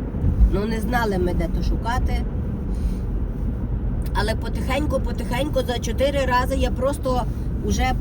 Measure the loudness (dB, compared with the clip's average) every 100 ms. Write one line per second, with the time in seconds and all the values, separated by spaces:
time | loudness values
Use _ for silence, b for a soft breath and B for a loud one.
0 | -6 -2 2 6 6 6 0 0 0 2
1 | 2 2 0 0 0 0 0 0 0 0
2 | 2 0 -2 -2 -2 -4 -4 B B B
3 | -2 -2 -2 -2 -4 -2 -2 -2 -2 -2
4 | -2 0 0 0 -2 -2 0 0 0 0
5 | -2 -2 -2 -2 0 0 0 -2 -2 0
6 | 2 2 2 2 2 2 0 0 0 0
7 | 0 0 -2 B B -2 0 2 2 2